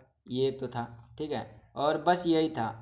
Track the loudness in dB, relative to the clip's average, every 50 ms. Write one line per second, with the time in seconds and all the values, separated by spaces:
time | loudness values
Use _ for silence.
0 | -20 _ _ _ _ -6 -2 0 0 0 0 -2 -8 -8 -6 -6 -8 -8 -10 -18
1 | -20 -20 -12 -10 -8 -6 -6 -6 -6 -10 -16 -20 -20 -16 -8 -2 0 0 0 2
2 | 4 4 4 4 4 4 4 4 4 2 0 -2 -4 -4 -4 -8